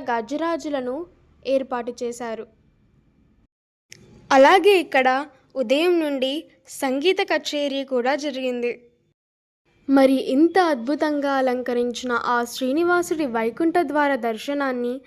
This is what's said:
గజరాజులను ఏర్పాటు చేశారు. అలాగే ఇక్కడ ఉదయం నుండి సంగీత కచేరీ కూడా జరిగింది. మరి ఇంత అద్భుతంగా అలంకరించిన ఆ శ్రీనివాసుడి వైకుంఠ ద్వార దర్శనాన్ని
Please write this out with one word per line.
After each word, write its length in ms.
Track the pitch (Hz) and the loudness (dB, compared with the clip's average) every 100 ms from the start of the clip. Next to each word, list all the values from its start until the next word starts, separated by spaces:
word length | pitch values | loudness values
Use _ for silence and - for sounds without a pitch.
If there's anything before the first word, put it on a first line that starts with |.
గజరాజులను 920 | 254 233 214 294 330 330 311 285 247 277 349 _ _ _ - | -2 -4 -4 -4 -4 -4 -4 -6 -6 -8 -10 _ _ _ -2
ఏర్పాటు 460 | 269 262 247 233 | -2 -2 -6 -8
చేశారు. 540 | 240 240 233 233 220 208 _ _ _ _ _ _ _ _ _ _ _ _ _ _ - - - - | -8 -8 -8 -10 -10 -12 _ _ _ _ _ _ _ _ _ _ _ _ _ _ -20 -20 -16 2
అలాగే 460 | 269 277 381 392 381 | 6 8 6 6 4
ఇక్కడ 280 | 294 269 254 262 302 _ _ 269 | 2 2 2 0 -4 _ _ -6
ఉదయం 380 | 226 277 359 339 | 0 2 4 2
నుండి 340 | 302 277 262 302 - _ - | 0 -2 -2 -4 -10 _ -20
సంగీత 520 | - 269 269 349 381 | -6 -4 0 0 0
కచేరీ 640 | 370 311 - 294 285 277 | 0 -2 -2 -4 -4 -4
కూడా 320 | 269 247 247 294 | -4 -2 0 -2
జరిగింది. 560 | 294 262 254 247 240 - _ _ _ _ _ _ _ _ _ _ - | -4 -4 -4 -4 -6 -8 _ _ _ _ _ _ _ _ _ _ 2
మరి 300 | 269 262 262 - | 6 6 4 0
ఇంత 280 | 262 339 381 | 2 4 4
అద్భుతంగా 720 | 339 262 226 294 311 294 277 | 2 0 -2 -2 0 0 0
అలంకరించిన 800 | 269 262 247 247 240 247 226 254 233 - | 0 0 0 -2 -2 -2 -4 -4 -2 0
ఆ 100 | 240 | -2
శ్రీనివాసుడి 840 | 240 - 254 294 349 349 339 320 277 | -2 -4 -2 0 2 2 0 -2 -2
వైకుంఠ 520 | 226 226 233 330 349 | -2 -2 0 0 2
ద్వార 300 | 277 294 285 269 | 0 0 0 0
దర్శనాన్ని 760 | 233 220 - 285 269 247 240 269 | -2 -4 -4 -4 -2 -2 -4 -6